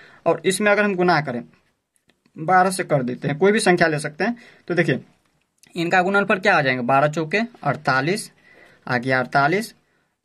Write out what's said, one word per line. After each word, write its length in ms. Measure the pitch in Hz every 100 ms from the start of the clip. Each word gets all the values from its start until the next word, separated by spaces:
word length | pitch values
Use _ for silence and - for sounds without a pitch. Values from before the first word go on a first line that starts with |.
| - - 170
और 160 | 165 190
इसमें 260 | 185 208
अगर 120 | 202
हम 120 | 202 185
गुना 240 | 180 160
करें 200 | 143 120 120 _ _ _ _ _ _ _ _ -
बारह 340 | 160 185 185
से 140 | 185 175
कर 180 | 147
देते 240 | 123 123 139
हैं, 100 | 143
कोई 140 | 196
भी 80 | 214
संख्या 280 | 202 180 165
ले 120 | 151
सकते 240 | 151 -
हैं। 120 | 202 240 - _ -
तो 60 |
देखिए 260 | 170 156 123 - _ _ _ _ _ _ 180
इनका 260 | 165 185
गुणनफल 380 | 180 202 196 202
क्या 180 | 208 170
आ 40 |
जाएंगे, 220 | 135 127
बारह 240 | 123 139 151
चौके 320 | 165 156 196 233 -
अड़तालीस, 680 | 147 127 - 131 147 208 - _ _ - - _ -
आ 100 | 127
गया 220 | 127 131
अड़तालीस 540 | 120 143 139 190 226 - _ _ _ _